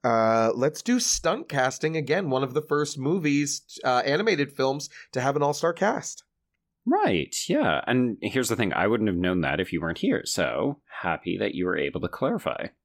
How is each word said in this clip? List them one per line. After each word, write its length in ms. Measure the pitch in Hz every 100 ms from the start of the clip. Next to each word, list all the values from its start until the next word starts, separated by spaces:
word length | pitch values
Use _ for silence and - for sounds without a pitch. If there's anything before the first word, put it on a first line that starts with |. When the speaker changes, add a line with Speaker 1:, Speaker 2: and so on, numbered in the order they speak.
Speaker 1:
Uh, 460 | 123 113 113 113 113
let's 280 | 123 127 117
do 180 | - 247
stunt 480 | - - 165 220 -
casting 480 | 143 127 - 156 160
again. 340 | 131 170 175
One 120 | 131
of 100 | 135
the 80 | 139
first 360 | 151 147 147 147
movies, 640 | 135 185 151 143 143 - _ -
uh, 180 | 127 123
animated 480 | 135 151 220 170 143
films 360 | - 135 143 143 - -
to 80 | 131
have 140 | 131 139
an 60 |
all-star 300 | 143 147 165
cast. 500 | 170 202 - - - _ _ _ _ _ _
Speaker 2:
Right, 500 | 226 370 392 90 71 - -
yeah. 320 | 175 - 76 -
And 300 | 127 123 107
here's 260 | 104 131 113
the 80 | 113
thing. 160 | 101
I 140 | - 98
wouldn't 220 | 113 107
have 80 | 87
known 240 | 90 92
that 180 | 71 76
if 120 | 92
you 80 | 82
weren't 180 | 80 82
here, 240 | 202 -
so 560 | - - 90 64 123 143 _ -
happy 340 | 90 80 90 92
that 160 | 104
you 120 | - 90
were 120 | 82
able 220 | 71 80
to 60 | 90
clarify. 580 | - 135 220 - - - _